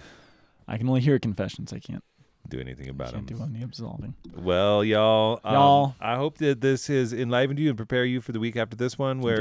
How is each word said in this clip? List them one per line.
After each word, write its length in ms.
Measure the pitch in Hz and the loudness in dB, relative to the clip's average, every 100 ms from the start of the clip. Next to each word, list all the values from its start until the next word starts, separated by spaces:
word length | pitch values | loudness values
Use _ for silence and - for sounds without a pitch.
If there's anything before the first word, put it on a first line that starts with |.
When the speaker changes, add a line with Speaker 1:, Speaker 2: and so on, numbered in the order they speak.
| - - - _ _ _ - | -18 -20 -20 _ _ _ -10
Speaker 1:
I 100 | 110 | -6
can 100 | 123 | -2
only 140 | 131 | 2
hear 160 | 135 135 | 4 2
confessions. 540 | 117 98 98 - - | 0 -4 -6 -8 -12
I 60 | - | -12
can't 240 | - - - _ _ _ - | -12 -14 -16 _ _ _ -14
Speaker 2:
do 120 | 65 | -10
anything 280 | 64 64 65 | -10 -12 -12
about 200 | 67 62 | -10 -10
Speaker 1:
I 20 | |
can't 160 | 78 - | -10 -10
Speaker 2:
him. 60 | 113 | -8
Speaker 1:
do 60 | |
any 200 | 135 113 | -8 -8
absolving. 500 | 120 - 113 113 104 - - - | -10 -10 -12 -12 -12 -14 -16 -6
Speaker 2:
Well, 460 | 90 90 101 104 107 | 0 2 4 4 4
y'all, 540 | 107 110 110 110 117 | 4 4 4 4 0
um, 100 | 107 | 2
Speaker 1:
Y'all. 420 | 113 143 143 139 123 | 6 8 6 4 -2
Speaker 2:
I 160 | 110 123 | -4 -2
hope 220 | 147 - | -2 0
that 220 | 151 127 | 0 2
this 260 | 135 135 - | 2 0 0
has 240 | 139 120 | 0 0
enlivened 480 | 117 120 123 131 143 | -2 0 2 2 2
you 100 | 151 | 0
and 80 | 113 | 0
prepare 280 | 107 127 123 | -2 0 0
you 160 | 127 | -2
for 100 | 117 | -4
the 80 | 117 | -4
week 160 | 113 117 | -2 -2
after 200 | 110 113 | -4 -2
this 220 | 123 - | -4 -2
one, 220 | 135 131 | -2 0
where 160 | 120 113 | 0 2